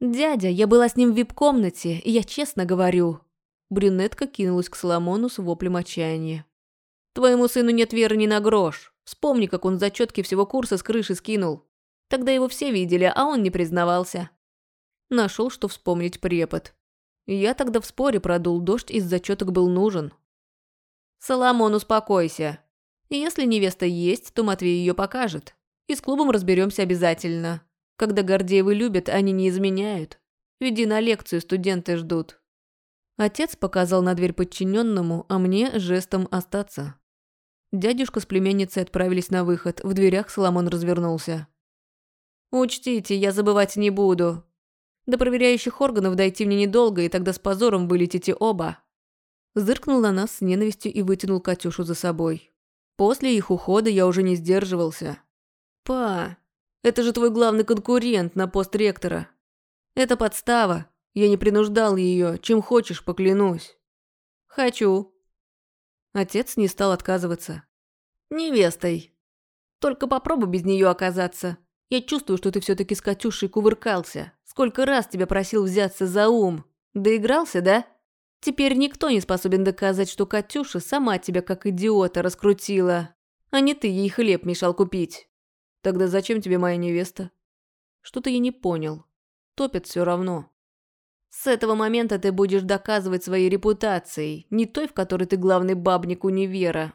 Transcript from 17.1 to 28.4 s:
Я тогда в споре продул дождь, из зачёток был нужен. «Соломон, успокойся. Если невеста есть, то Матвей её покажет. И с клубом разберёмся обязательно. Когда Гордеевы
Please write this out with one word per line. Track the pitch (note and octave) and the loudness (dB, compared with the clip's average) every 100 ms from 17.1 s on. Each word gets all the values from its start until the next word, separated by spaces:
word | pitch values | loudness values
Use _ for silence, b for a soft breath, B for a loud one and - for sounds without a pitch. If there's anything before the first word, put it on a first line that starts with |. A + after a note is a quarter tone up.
| _ - | _ -6
Я | G3 G#3 | -2 0
тогда | B3+ A#3 A3+ | 0 -2 -2
в | - | -4
споре | - C#4 G#3 | -2 0 0
продул | F3+ F3 F3 F3 | 0 0 0 -2
дождь, | F3 A#3 - | 0 -2 -2
из | A3 F3+ | -4 -2
зачёток | F3+ F#3+ G3 F#3 | -2 -2 -4 -2
был | F#3 F3+ | 2 2
нужен. | F3+ G#3+ F3+ C#3+ - _ _ _ _ _ _ _ _ _ _ | 2 0 -2 -8 -12 _ _ _ _ _ _ _ _ _ _
«Соломон, | - B3+ B3+ A#3+ G#3+ | -4 0 2 4 4
успокойся. | G#3+ - A3 A3 F#3+ E3 - D#3 D#3 _ _ _ _ - | 2 0 0 2 2 2 -2 -6 -8 _ _ _ _ -8
Если | C#4+ D#4 D#4+ B3+ | -4 -4 -2 0
невеста | A3 F#3+ - F3+ | 2 0 0 -2
есть, | F3 F3 - - | 0 0 -2 -4
то | - | -4
Матвей | G#3+ F#3+ F3+ F3 | -2 0 0 0
её | F3 | 0
покажет. | F3 G3 B3+ A#3 D#3 - - _ _ - | -2 -4 -4 -6 -6 -14 -20 _ _ -8
И | C#4+ | -6
с | |
клубом | - C#4 C#4+ | -2 0 2
разберёмся | A3 F3+ F#3 G3 G#3 | 2 2 2 2 0
обязательно. | F#3 F3+ F3 E3 E3+ E3 E3 E3 - _ _ - | -2 2 0 0 -4 -4 -6 -8 -12 _ _ -4
Когда | G#3+ G3+ | -2 0
Гордеевы | F#3 F#3+ | 2 2